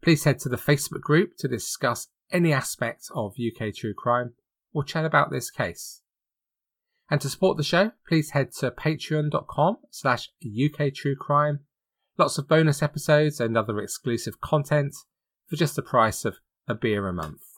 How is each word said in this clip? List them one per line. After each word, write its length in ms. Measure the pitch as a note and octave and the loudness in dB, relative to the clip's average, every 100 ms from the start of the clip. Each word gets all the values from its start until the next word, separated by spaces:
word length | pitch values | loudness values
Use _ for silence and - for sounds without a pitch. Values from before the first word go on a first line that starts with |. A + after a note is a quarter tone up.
Please 220 | - D#3 - | 4 4 4
head 120 | C3+ | 0
to 100 | C#3 | -2
the 80 | A#2+ | -4
Facebook 440 | - D3 - - | 0 0 0 -8
group 300 | - D3+ G3+ - | 2 2 2 -2
to 80 | D3 | -4
discuss 600 | A#2+ - - C3 A#2 - _ _ | -4 -6 -4 -2 -4 -8 _ _
any 220 | F3 E3+ | 2 2
aspect 520 | C#3 - - A#2+ - - - | 2 -2 -4 -6 -6 -10 -6
of 180 | G#2+ F#2 | -6 -4
U 140 | A#2 A2 | -6 -4
K 140 | A2 | -6
true 220 | G2+ A2+ G2+ | -4 -8 -4
crime 380 | - A#2+ B2 - _ _ _ | 0 0 -2 -10 _ _ _
or 100 | D#3 | -6
chat 220 | C#3+ E3 D#3 | -4 -4 0
about 260 | D#3 C#3+ | 2 0
this 180 | C#3 - | -2 -8
case. 520 | - G2+ - - - _ _ _ _ _ _ _ _ _ _ _ | -6 -6 -6 -16 -18 _ _ _ _ _ _ _ _ _ _ _
And 120 | C#3+ | -2
to 80 | C#3+ | -2
support 280 | - F#3+ E3 | 0 2 2
the 60 | |
show, 280 | D3 E3+ G#3 - _ | 2 2 2 -2 _
please 240 | D#3+ D3+ | 0 2
head 200 | C#3+ C#3 - | -2 -2 -2
to 100 | B2+ | -4
patreon 600 | - D#3 D#3 - D#3 D3+ | -2 -2 -2 -2 0 0
dot 160 | D3 - | -2 -4
com 300 | - D#3 A3+ _ | 2 2 2 _
slash 420 | - C#3 A#2+ - _ | -6 0 0 -2 _
U 280 | A#2 G#2+ C#3+ | -10 -2 -2
K 220 | C#3+ D3 | 0 -4
True 240 | C3+ C#3+ C#3 | -2 -4 -4
Crime. 460 | - D3 D3 D3 _ _ _ _ _ - | 0 2 2 -2 _ _ _ _ _ 0
Lots 180 | D3 - | 0 0
of 100 | C#3+ | 2
bonus 360 | D#3+ D#3+ C#3+ | 4 6 4
episodes 560 | D3 - - D3+ D3+ D3 | -2 -4 2 4 4 0
and 180 | A#2 A2+ | 0 0
other 220 | G#2+ G#2 | 0 -4
exclusive 600 | G#2 - - A#2 - - | -4 -6 -4 -4 -4 -8
content 520 | - D#3 C#3+ D3+ C#3+ - - _ _ _ _ | 0 0 2 0 0 -6 -20 _ _ _ _
for 80 | D#3 | -2
just 200 | D#3+ - | 0 0
the 60 | |
price 440 | - B2+ A2 - A2+ | 0 4 4 2 -4
of 120 | - _ _ - | -6 _ _ -8
a 80 | A2 | -2
beer 320 | A#2 G#2 G2 | 0 0 0
a 60 | |
month. 280 | F2+ D#2 D2+ - | -4 -6 -10 -20